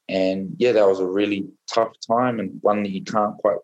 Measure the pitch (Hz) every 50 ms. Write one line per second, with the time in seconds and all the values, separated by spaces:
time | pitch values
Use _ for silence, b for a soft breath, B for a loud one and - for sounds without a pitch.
0 | _ - 95 95 95 95 95 95 95 92 82 - 120 123 113 110 104 98 95 95
1 | 95 90 92 98 104 101 104 98 95 - - _ _ - - 117 113 - - _
2 | - - 113 120 127 127 120 107 101 92 - - - 101 107 104 101 95 95 95
3 | 95 - - 107 104 107 107 - - 104 101 101